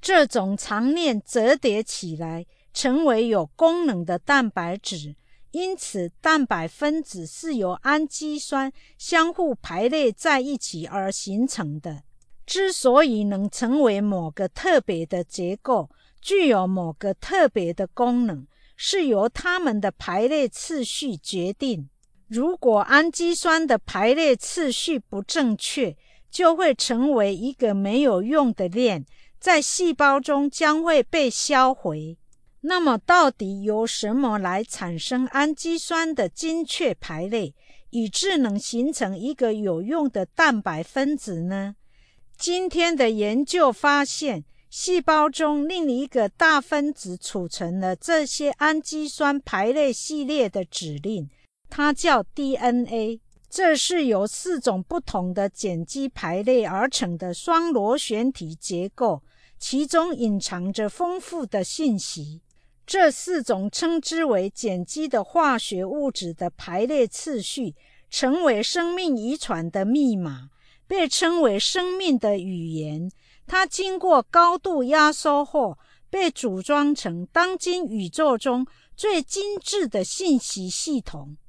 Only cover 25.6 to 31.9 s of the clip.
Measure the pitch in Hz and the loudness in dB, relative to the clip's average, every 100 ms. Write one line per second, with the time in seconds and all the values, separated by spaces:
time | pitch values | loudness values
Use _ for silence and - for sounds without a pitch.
25.6 | - - 220 147 _ _ - - 349 330 | -4 -2 -4 -4 _ _ -14 4 4 6
26.6 | 359 247 - 233 277 262 202 190 240 269 | 2 2 0 0 2 4 2 0 -6 -2
27.6 | 233 196 196 233 285 185 214 302 262 - | 0 0 0 2 4 2 2 2 2 0
28.6 | 180 196 247 175 139 - - - - 330 | -2 0 0 0 -8 -18 -20 -6 2 2
29.6 | - - 349 277 285 277 269 285 285 - | 2 0 0 4 4 4 2 0 0 2
30.6 | 311 302 330 302 240 330 269 - - 277 | 2 2 4 4 4 2 0 0 2 4
31.6 | 262 262 190 | 4 2 -4